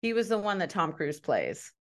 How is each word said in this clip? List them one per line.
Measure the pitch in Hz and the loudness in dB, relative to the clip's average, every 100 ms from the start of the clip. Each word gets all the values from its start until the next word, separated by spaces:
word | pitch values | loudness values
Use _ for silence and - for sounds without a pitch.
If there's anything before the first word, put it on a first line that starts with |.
He | 233 | 0
was | 226 226 | 0 2
the | 220 | 0
one | 208 196 | 0 0
that | 170 | 0
Tom | 202 165 | 0 0
Cruise | 156 147 151 | 0 -4 -4
plays | - 117 64 - - _ _ | 0 2 2 -4 -12 _ _